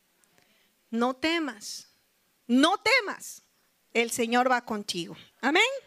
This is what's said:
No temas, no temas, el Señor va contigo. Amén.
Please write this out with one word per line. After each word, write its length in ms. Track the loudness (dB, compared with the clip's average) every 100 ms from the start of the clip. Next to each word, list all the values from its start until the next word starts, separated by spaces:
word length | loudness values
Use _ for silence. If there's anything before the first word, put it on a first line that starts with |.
| _ _ _ _ _ _ _ _ _
No 240 | -2 -2 0
temas, 720 | -2 -2 -4 -8 -14 -16 -18 _ _ _ _ _ 0
no 320 | 4 4 2
temas, 640 | 2 2 2 -6 -14 -18 _ _ _ _ _
el 180 | -2 -2
Señor 400 | -2 0 2 2
va 120 | 0
contigo. 520 | 0 -6 -6 -8 -8 -12 -20 _
Amén. 220 | 0 2 2 -2